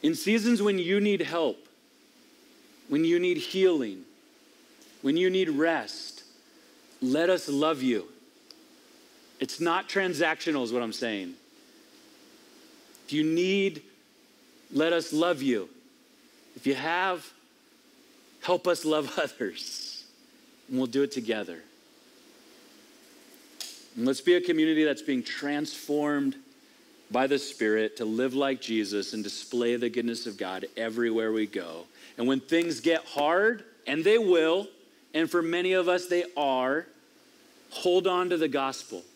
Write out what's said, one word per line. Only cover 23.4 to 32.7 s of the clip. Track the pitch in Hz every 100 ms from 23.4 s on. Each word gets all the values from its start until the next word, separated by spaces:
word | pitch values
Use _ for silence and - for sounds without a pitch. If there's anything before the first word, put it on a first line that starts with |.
| - - - - - -
And | 120
let's | 135
be | - 180
a |
community | 175 160 156 156
that's | 151 139
being | - 131
transformed | 117 - 143 147 151 - - 147 147 147 139 131 - - _ - - - -
by | 117 135
the | 139
Spirit | - - 110 107 110 -
to | 110
live | 110 131
like | 131 139 135
Jesus | - 113 101 101 95
and | 110
display | 101 - - 120 117 120
the | 120
goodness | 120 117 113 -
of | 101
God | 95 92 92 -
everywhere | 113 113 117 110 110
we | 110 104
go. | 98 85 82 85 - - -
And | 120
when | 135
things | 131 165 170